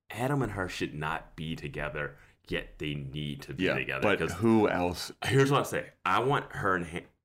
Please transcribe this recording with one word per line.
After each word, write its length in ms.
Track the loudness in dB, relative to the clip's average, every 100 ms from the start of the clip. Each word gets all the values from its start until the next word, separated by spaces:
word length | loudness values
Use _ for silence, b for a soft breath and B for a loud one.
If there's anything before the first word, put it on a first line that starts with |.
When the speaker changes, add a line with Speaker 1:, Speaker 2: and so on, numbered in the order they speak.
| -12
Speaker 1:
Adam 320 | -4 0 0
and 120 | 0
her 160 | -2 -4
should 260 | -4 -6 -4
not 400 | -4 -4 -8 -10
be 220 | -6 -6
together, 580 | -6 -6 -6 -4 -6 -8 b b -6
yet 280 | -6 -6 -8
they 140 | -6 -4
need 460 | -6 -6 -6 -8
to 120 | -8
be 120 | -2 0
Speaker 2:
Yeah, 80 | 0
Speaker 1:
together." 260 | -2 0
Speaker 2:
but 160 | 2 2
Speaker 1:
'Cause 140 | 0
Speaker 2:
who 380 | 2 6 6 6
else? 420 | 4 0 -2 -8 -6 2
Speaker 1:
here's 260 | 4 6
what 80 | 4
I 40 |
say. 240 | 2 -2 -6 -6 0
I 140 | 2
want 260 | 4 2 0
her 200 | -2 2 2
and 80 | 0
Ha-, 160 | -6 -10 _